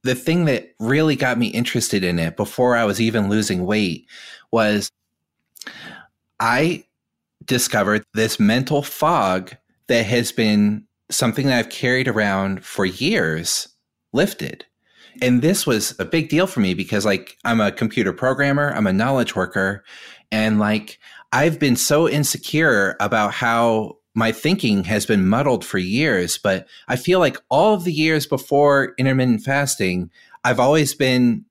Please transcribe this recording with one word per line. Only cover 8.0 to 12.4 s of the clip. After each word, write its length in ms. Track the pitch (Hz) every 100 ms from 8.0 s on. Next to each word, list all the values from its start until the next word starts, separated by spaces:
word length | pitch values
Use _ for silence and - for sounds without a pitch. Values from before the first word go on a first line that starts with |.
| -
this 240 | 110 110 -
mental 440 | 104 120 131 147
fog 720 | 139 - 156 165 98 92 95 - _ _ -
that 160 | 120 104
has 260 | 120 120
been 520 | - 110 104 104 104 - _ _
something 360 | - 123 110 139
that 120 | 131
I've 120 | -
carried 380 | - 127 127 131
around 560 | 110 104 98